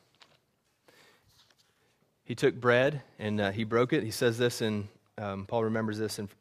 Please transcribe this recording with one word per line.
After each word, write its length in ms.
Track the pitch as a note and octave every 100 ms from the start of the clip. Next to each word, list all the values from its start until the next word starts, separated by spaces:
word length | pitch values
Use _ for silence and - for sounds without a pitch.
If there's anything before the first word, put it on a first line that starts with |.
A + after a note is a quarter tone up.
| _ _ _ _ _ _ _ _ _ _ _ _ _ _ _ _ _ _ _ _ _ _
he 100 | -
took 220 | A#2+ C3+ A#2+
bread 460 | B2 A#2+ C3+ D3 - -
and, 200 | G#2+ G#2+
uh, 120 | G2
he 100 | G2+
broke 300 | G#2+ A#2 B2
it. 100 | D#3
He 80 | G#2+
says 260 | - B2 A#2
this 240 | B2 -
in, 260 | A2 G#2+ G2+ - _ -
um, 300 | G#2 G2 G2+
Paul 160 | A#2
remembers 340 | A2 A2 A2 G#2+
this 220 | G#2+ -
in, 100 | G2+ -